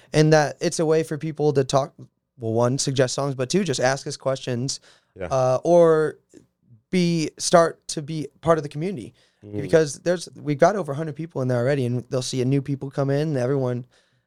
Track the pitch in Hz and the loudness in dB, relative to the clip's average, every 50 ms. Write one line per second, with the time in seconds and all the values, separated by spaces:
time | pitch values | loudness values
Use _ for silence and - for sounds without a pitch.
0 | _ _ - 151 156 156 156 156 147 131 - - 151 175 - - 165 151 160 160 | _ _ 2 4 6 6 6 6 4 2 -2 -4 -4 -4 -2 0 0 2 2 2
1 | 156 - 160 143 156 160 151 - 151 151 135 139 131 127 - 135 139 - _ - | 0 -2 -6 -8 -6 -8 -6 -2 0 0 2 2 0 2 2 0 0 0 _ -20
2 | 127 _ _ _ _ _ _ - 117 113 110 117 120 123 131 139 - 143 135 131 | -20 _ _ _ _ _ _ -8 -6 -2 0 2 2 2 2 0 -2 -2 0 0
3 | 131 123 - - 139 143 135 127 127 123 - 190 208 165 - - 123 127 135 139 | 0 0 0 -4 -4 -4 -4 -4 -4 -2 0 -2 0 0 -2 0 0 0 0 -2
4 | - 151 135 - - 135 135 131 - 131 123 117 127 135 - - _ _ _ _ | -6 -10 -12 -6 -4 -4 -4 -4 -6 -6 -4 -4 -4 -6 -6 -8 _ _ _ _
5 | _ _ _ 90 95 85 135 131 127 127 131 127 - 165 175 175 170 165 160 156 | _ _ _ -12 -8 -4 -2 0 2 2 0 0 2 4 6 6 8 6 6 4
6 | 156 143 - _ _ _ _ - _ _ _ _ _ _ 120 _ _ - - 185 | 2 0 -4 _ _ _ _ -20 _ _ _ _ _ _ -20 _ _ -2 0 2
7 | 175 170 170 165 156 - _ - - - - 170 170 156 - _ _ - - 165 | 2 2 2 0 -2 -4 _ -6 -4 4 4 6 4 4 0 _ _ -10 -10 -10
8 | 147 139 165 156 143 - _ _ - 160 165 156 143 143 - 147 160 196 196 127 | -8 -8 -8 -8 -8 -10 _ _ 2 2 2 2 0 -6 -8 -6 -6 -6 -6 -8
9 | 95 - _ _ _ _ _ _ - 104 104 104 202 185 175 160 160 143 135 - | -12 -14 _ _ _ _ _ _ -18 -10 -8 -6 -4 2 4 4 4 2 -4 -6
10 | - 165 180 170 - - 131 - 131 147 147 127 165 175 208 202 175 147 139 143 | -4 -4 -4 -4 -4 -14 -16 -12 -6 -4 0 4 4 4 4 0 -6 -6 -6 -6
11 | 160 160 139 - 160 165 - 139 131 127 123 120 120 131 147 139 127 120 123 123 | -6 -8 -8 -10 -12 -10 -6 -4 -2 0 0 0 0 0 0 0 -2 -2 -2 -4
12 | 110 - 139 127 123 - - 131 120 127 139 143 131 - 139 131 139 135 - 147 | -6 -4 -6 -6 -4 -4 -4 -2 0 0 0 0 0 -2 -8 -8 -8 -10 -6 -4
13 | 139 135 139 143 151 160 127 127 123 127 143 139 131 123 123 120 123 _ _ _ | -2 -2 0 -2 -2 -2 -2 -2 -2 -2 -2 -2 -2 -2 -4 -6 -8 _ _ _
14 | _ _ _ _ _ | _ _ _ _ _